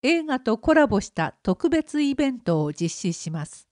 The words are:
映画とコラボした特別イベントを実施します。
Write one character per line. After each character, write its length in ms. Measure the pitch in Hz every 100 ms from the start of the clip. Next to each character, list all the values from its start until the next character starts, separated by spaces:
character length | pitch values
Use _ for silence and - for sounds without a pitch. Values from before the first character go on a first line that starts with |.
映 220 | 262 339
画 160 | 311 254
と 180 | - 214
コ 160 | -
ラ 140 | 311 277
ボ 120 | 208
し 120 | -
た 240 | - 156 -
特 260 | - 185 339
別 320 | 311 - 294
イ 140 | 285 269
ベ 160 | 277
ン 80 | 254
ト 240 | - 160
を 100 | 151
実 160 | 151 170
施 240 | - 185
し 160 | 170 -
ま 160 | 160 147
す。 240 | - _